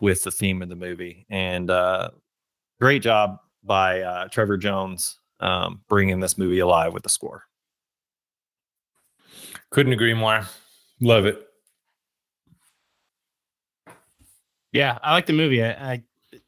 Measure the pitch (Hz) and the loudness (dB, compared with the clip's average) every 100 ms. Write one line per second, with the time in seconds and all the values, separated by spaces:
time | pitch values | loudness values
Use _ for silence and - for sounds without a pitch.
0 | 101 92 95 - 98 92 87 87 90 87 | 0 0 -4 -4 -2 -2 -6 -10 -10 -10
1 | 87 85 _ 98 92 90 90 90 92 92 | -12 -16 _ -6 -4 -4 0 0 0 -2
2 | - - _ _ _ _ _ _ 127 139 | -6 -12 _ _ _ _ _ _ 2 2
3 | 117 107 104 98 _ _ 101 98 92 92 | 2 2 2 -4 _ _ -2 2 2 0
4 | 92 90 92 - 104 98 101 98 95 90 | -4 -8 -6 -2 0 0 -2 -4 -4 -6
5 | - - _ _ 92 90 90 95 _ 101 | -10 -10 _ _ -2 -2 -4 -8 _ 2
6 | 95 92 92 - 92 90 90 85 82 - | 2 0 -2 -2 0 2 4 4 2 -4
7 | - - - - - _ _ _ _ _ | -6 -6 -6 -16 -20 _ _ _ _ _
8 | _ _ _ _ _ _ _ _ _ _ | _ _ _ _ _ _ _ _ _ _
9 | _ _ _ - - - - - 131 117 | _ _ _ -20 -20 -20 -2 2 2 2
10 | 113 113 110 110 98 - _ _ _ _ | 0 2 2 0 -2 -14 _ _ _ _
11 | 120 110 101 - - _ _ _ _ _ | 4 6 4 0 -10 _ _ _ _ _
12 | _ _ _ _ _ _ _ _ _ _ | _ _ _ _ _ _ _ _ _ _
13 | _ _ _ _ _ _ _ _ - - | _ _ _ _ _ _ _ _ -20 -20
14 | _ _ _ _ _ _ _ - 139 120 | _ _ _ _ _ _ _ 0 0 -2
15 | 147 170 - 156 156 123 113 - 135 123 | 0 0 2 2 2 2 0 -4 -8 -8
16 | - _ _ - | -10 _ _ -20